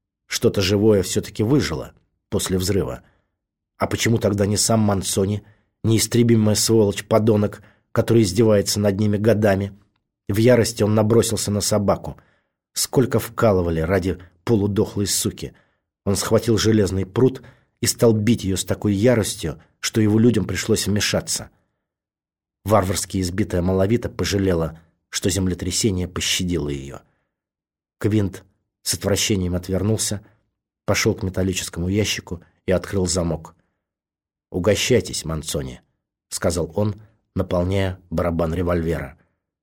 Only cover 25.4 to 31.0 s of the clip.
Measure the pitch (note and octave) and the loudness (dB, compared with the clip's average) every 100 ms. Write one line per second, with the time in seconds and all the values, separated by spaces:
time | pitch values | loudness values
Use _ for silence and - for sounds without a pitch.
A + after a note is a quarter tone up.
25.4 | F#2 F2 F#2 F2+ A#2 F#2 F2+ E2+ - - | -2 -2 -4 -2 0 0 -4 -4 -4 -2
26.4 | F2+ E2+ D2 C#2+ C2+ - - _ _ _ | -2 -2 -2 -6 -10 -16 -20 _ _ _
27.4 | _ _ _ _ _ _ G#2+ G#2+ G2 - | _ _ _ _ _ _ -2 0 0 -6
28.4 | - _ _ _ - - G2 G2 - G#2 | -18 _ _ _ -8 -4 -2 -2 0 0
29.4 | F2+ F2+ F2+ F#2 G2 A2 - G2+ - _ | -2 -4 -4 -2 0 0 -2 -6 -10 _
30.4 | _ _ _ _ - G2+ | _ _ _ _ -4 0